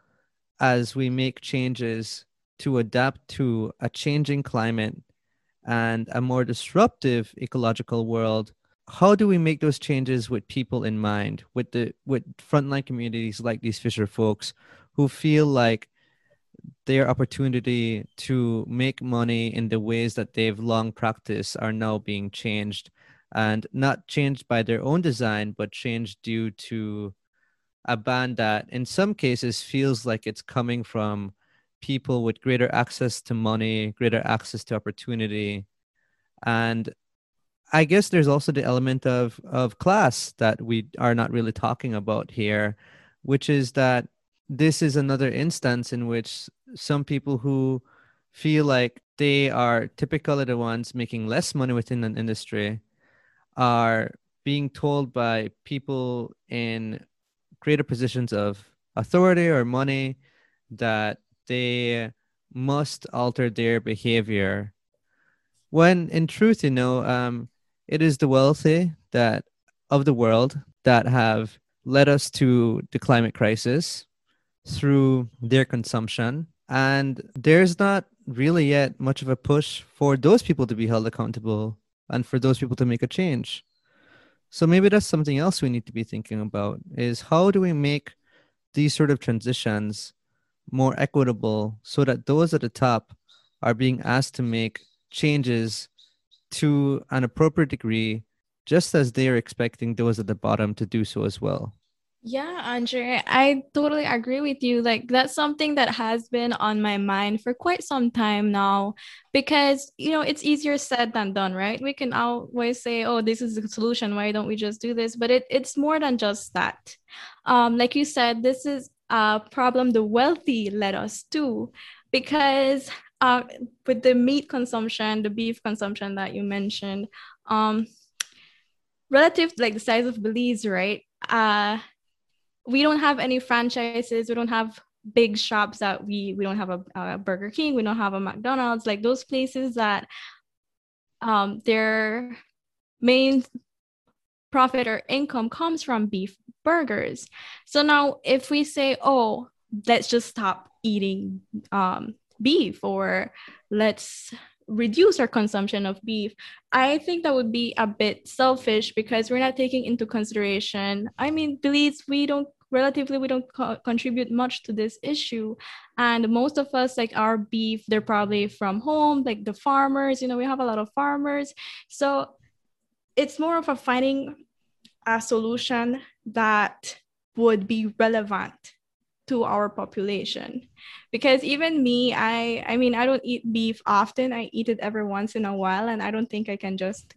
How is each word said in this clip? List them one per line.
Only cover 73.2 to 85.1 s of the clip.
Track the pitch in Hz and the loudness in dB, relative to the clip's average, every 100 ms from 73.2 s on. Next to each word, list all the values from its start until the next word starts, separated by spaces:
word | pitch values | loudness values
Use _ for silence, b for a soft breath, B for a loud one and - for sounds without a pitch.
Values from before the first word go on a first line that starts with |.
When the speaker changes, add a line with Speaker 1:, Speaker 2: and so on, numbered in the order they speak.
| 113 | 4
Speaker 1:
crisis | - 110 110 123 147 - - - _ _ _ _ _ - | 2 0 2 0 -2 -2 -10 -14 _ _ _ _ _ -10
through | - 143 139 135 131 120 - | -2 4 4 4 2 -2 -8
their | 117 131 - | 2 2 4
consumption. | 120 110 117 110 - 117 147 160 _ - | -2 -2 -4 -4 -2 -2 -4 -10 _ -4
And | 131 135 139 139 120 - 127 | 0 2 2 0 -4 -10 -2
there's | 151 165 185 170 | 6 6 6 4
not | 196 196 - _ - | 2 0 -4 _ -10
really | 120 147 170 143 | 0 2 4 4
yet | 143 135 - | 4 2 -2
much | 131 - | -4 -2
of | 131 | -2
a | 127 | -4
push | - 147 - - | 2 2 0 -10
for | - - 143 135 | -16 -2 2 4
those | 147 233 | 6 6
people | - 143 123 | 4 0 0
to | 110 | 0
be | 113 | 0
held | 113 110 | 0 0
accountable | - 113 113 110 107 110 107 _ _ - | -4 -6 -4 -2 -2 -4 -8 _ _ -6
and | 120 - | -6 -2
for | 127 | 0
those | 131 127 | 2 2
people | 123 123 | 0 0
to | 123 | 0
make | 117 | 0
a | 120 | -2
change. | - 180 123 - - _ _ b b b b b b b | 0 0 -2 -6 -12 _ _ b b b b b b b
So | - 165 | 0 4
maybe | 185 196 | 6 6
that's | 208 | 4
something | - | 2